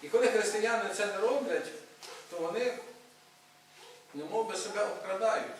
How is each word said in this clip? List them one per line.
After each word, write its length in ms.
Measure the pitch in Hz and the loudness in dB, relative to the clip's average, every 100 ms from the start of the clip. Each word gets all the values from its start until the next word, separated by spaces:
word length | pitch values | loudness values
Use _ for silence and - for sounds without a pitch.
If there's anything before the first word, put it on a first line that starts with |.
І 60 | - | 4
коли 180 | 226 247 | 6 6
християни 680 | 220 208 214 220 226 196 | 4 2 2 2 2 0
це 120 | - 208 | 0 -2
не 100 | 190 | 2
роблять, 520 | 220 277 254 170 - - - - - - - | 2 2 2 -2 -2 -10 -16 -18 -16 -16 -12
то 80 | 170 | -4
вони 400 | 170 208 247 233 - - - - - - - - - - - - - | -2 0 0 -2 -10 -16 -20 -20 -20 -20 -20 -20 -20 -20 -20 -20 -14
немов 340 | 143 156 214 - | -10 -4 -2 0
би 80 | - | -2
себе 280 | - 196 | -4 0
обкрадають. 720 | - - 190 190 220 214 - - | 0 -2 -4 0 2 2 -2 -10